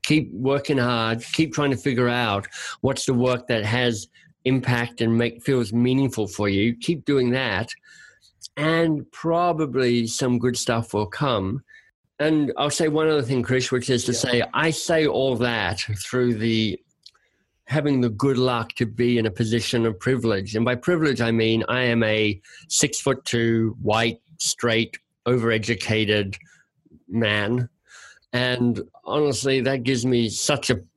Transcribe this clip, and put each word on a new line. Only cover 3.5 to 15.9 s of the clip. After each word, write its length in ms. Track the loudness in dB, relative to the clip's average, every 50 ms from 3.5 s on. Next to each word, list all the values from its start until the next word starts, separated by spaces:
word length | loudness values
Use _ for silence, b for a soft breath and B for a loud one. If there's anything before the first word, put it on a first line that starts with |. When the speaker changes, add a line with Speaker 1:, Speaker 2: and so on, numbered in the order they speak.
| -2 0 0
Speaker 1:
has 420 | 0 0 0 0 0 -2 -4 -8 b b b b b b _ _
impact 560 | 0 0 0 2 0 0 0 0 -4 -4 -2
and 160 | 0 2 2
make, 260 | 2 0 0 -4 -4 -2
feels 300 | 0 0 0 0 0 0
meaningful 540 | 0 2 2 2 2 0 0 0 -2 -4 -4
for 180 | -2 -2 -2
you. 260 | 0 2 2 2 0 -2
Keep 260 | -2 -2 -4 -4 -2 -2
doing 280 | 0 0 2 2 2
that, 360 | 0 0 0 0 -2 -2 -4 -6 -10 _ B B B B B B B B B B B _ -20 -14 _
and 540 | -4 -2 0 2 2 2 2 0 -2 -4 _
probably 960 | -16 -6 -2 0 0 2 2 0 0 0 -2 -2 0 0 2 2 2 2 0
some 320 | -2 -2 -2 0 0 0 2
good 180 | 0 0 -2
stuff 360 | 0 -2 0 0 0 -2 -2 -2
will 140 | -2 -2
come. 540 | -2 -2 -2 0 0 0 0 0 -2 -4 -6 -10 B B B B B B _ _ _ _ -2
And 340 | 0 2 2 2 2 0 -2
I'll 140 | -2 -2 -2
say 180 | 0 0 0
one 220 | 0 2 2 2 2
other 120 | 2 2
thing, 220 | 0 0 0 -2 0
Chris, 260 | 2 0 0 0 0
which 200 | -2 -2 0 0
is 160 | 0 0 2
to 80 | -2 -2
Speaker 2:
Yeah. 40 |
Speaker 1:
say, 260 | -2 0 2 2 2 2 2 0
I 180 | 0 2 2
say 340 | 0 -2 -2 0 2 2 2
all 280 | 2 2 2 0 0 2
that 460 | 2 0 0 0 0 0 -2 -2 -4 -6 -6